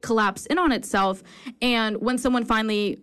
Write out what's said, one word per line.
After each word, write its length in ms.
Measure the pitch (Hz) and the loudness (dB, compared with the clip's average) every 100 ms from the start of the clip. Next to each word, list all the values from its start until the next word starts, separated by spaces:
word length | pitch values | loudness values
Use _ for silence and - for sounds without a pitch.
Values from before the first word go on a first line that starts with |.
collapse 440 | - 220 202 - - | -2 2 2 -2 -2
in 100 | 320 | 2
on 140 | 339 | 2
itself. 500 | 240 - 202 196 196 - - 262 - | 0 0 0 0 -2 -10 -18 -16 -4
And 400 | 247 233 220 208 | 0 0 0 -2
when 160 | 233 254 | -2 0
someone 260 | 254 247 226 | 0 0 2
finally 540 | 220 220 208 202 - | 0 0 0 -2 -4